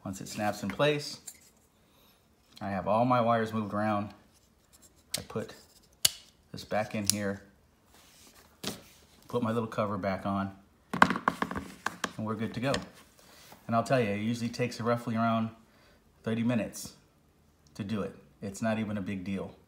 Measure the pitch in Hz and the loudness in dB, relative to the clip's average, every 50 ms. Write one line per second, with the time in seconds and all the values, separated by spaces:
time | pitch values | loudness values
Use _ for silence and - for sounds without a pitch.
0 | _ 107 95 - 98 - - - 107 104 101 - - 98 95 - 143 147 151 147 | _ -8 -8 -8 -8 -8 -4 0 0 0 0 0 -4 -6 0 4 4 4 4 2
1 | 143 - - - - - - - - - _ _ _ _ _ _ _ _ _ - | -2 -6 -10 -12 -14 -18 -18 -18 -20 -20 _ _ _ _ _ _ _ _ _ -20
2 | - - _ _ _ _ _ _ _ _ - - 101 98 98 95 87 95 101 113 | -20 -20 _ _ _ _ _ _ _ _ -16 -10 -6 -4 -2 -2 2 4 4 4
3 | 123 131 123 123 113 117 117 113 113 107 107 113 107 98 98 101 107 110 107 104 | 6 6 6 6 6 4 4 4 2 0 -2 -2 -2 -2 -2 0 0 2 0 0
4 | 101 98 - - - _ _ - _ _ _ _ _ _ - - - - _ - | -2 -4 -10 -16 -20 _ _ -20 _ _ _ _ _ _ -20 -20 -20 -20 _ -20
5 | _ _ - - - - - 113 - - - - - - - - - _ - _ | _ _ -8 -8 -8 -6 -6 -6 -6 -6 -12 -20 -20 -20 -20 -20 -20 _ -20 _
6 | _ - - - - - _ _ _ _ - - - - - 101 107 - - 110 | _ 2 2 2 -18 -20 _ _ _ _ -14 -14 -8 -2 -2 -2 -2 -2 -4 -6
7 | 104 98 101 104 104 98 98 98 - - - _ _ _ _ _ _ _ - - | 0 0 0 0 0 -2 -2 -4 -8 -18 -20 _ _ _ _ _ _ _ -20 -20
8 | - - - - - - - - - - - _ - - - - - - - - | -20 -20 -20 -20 -20 -20 -20 -20 -20 -20 -20 _ -8 -8 -8 -8 -16 -20 -20 -20
9 | - - - - - - - 120 120 110 113 117 113 110 - - 110 101 104 101 | -20 -20 -20 -20 -16 -4 -2 0 0 2 0 0 0 -2 0 0 0 0 0 0
10 | 92 98 95 92 - 101 98 98 98 98 - - - - _ _ _ _ - - | 0 -2 -2 0 -2 -2 0 0 0 -2 -6 -12 -20 -20 _ _ _ _ 6 6
11 | - - - - - - - - - - - - - - - - - - - - | 6 6 6 0 -2 -4 -2 -2 -6 -4 -4 -6 -6 -8 -14 -10 -10 -10 -6 -6
12 | - - - - 110 107 110 107 113 104 95 110 113 135 131 104 87 - - - | -8 -6 -4 -6 -2 -2 -2 -2 -2 -4 -2 -2 0 0 0 0 -2 -8 -16 -20
13 | - - - - - - - - - - - - - - 113 113 113 - 139 127 | -20 -20 -20 -20 -20 -20 -20 -20 -20 -20 -20 -16 -4 2 2 2 4 6 4 4
14 | 117 101 101 101 104 113 120 113 117 117 - - 123 120 - - 113 117 120 120 | 6 4 2 0 0 0 0 0 -2 -4 0 0 -2 -2 -2 -2 2 2 2 2
15 | - 127 113 113 113 113 113 113 110 113 - - - _ - - - - - _ | 0 -2 0 2 2 4 4 2 2 0 -4 -10 -20 _ -20 -20 -20 -20 -20 _
16 | _ _ _ _ - 113 110 113 117 120 123 110 98 - - - - - - - | _ _ _ _ -4 -2 0 2 2 2 2 2 0 -2 -6 -10 -12 -12 -14 -18
17 | _ _ _ _ _ _ _ _ _ _ _ _ _ - - - 104 95 110 104 | _ _ _ _ _ _ _ _ _ _ _ _ _ -20 -10 -10 -6 -4 -2 -2
18 | 95 98 - - - - - _ - 101 98 - 117 110 110 110 110 101 104 107 | -4 -4 -6 -12 -20 -20 -18 _ -10 -10 -6 -2 0 0 0 0 0 -2 -2 -4
19 | 92 92 101 95 90 98 98 92 85 95 - - - | -4 -4 -4 -4 -4 -4 -4 -4 -4 -8 -10 -18 -20